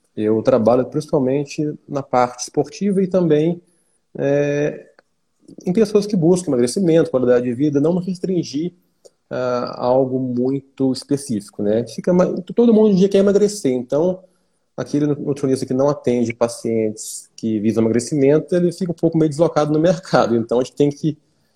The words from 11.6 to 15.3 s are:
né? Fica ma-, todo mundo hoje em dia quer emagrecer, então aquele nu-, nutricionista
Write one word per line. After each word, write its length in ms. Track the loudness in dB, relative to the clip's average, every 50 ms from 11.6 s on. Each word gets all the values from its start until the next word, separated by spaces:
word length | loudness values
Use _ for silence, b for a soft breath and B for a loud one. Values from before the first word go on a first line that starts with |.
| -2
né? 200 | 0 0 0 -2 -4
Fica 240 | -8 -6 -2 0 2
ma-, 200 | 2 2 2 0 -4 -8 -4 0
todo 180 | 2 4 4 4
mundo 120 | 6 4
hoje 100 | 4 4
em 40 | 4
dia 100 | 4 4
quer 100 | 4 4
emagrecer, 540 | 4 4 4 2 2 0 -2 -2 -2 -2 -2
então 500 | -2 -4 -2 -2 0 0 0 -2 -4 -10 _ _ _ _ _ _ _ _ _ _
aquele 300 | -12 -8 -4 -2 -2 0
nu-, 100 | 0 -2
nutricionista 500 | -2 -2 -4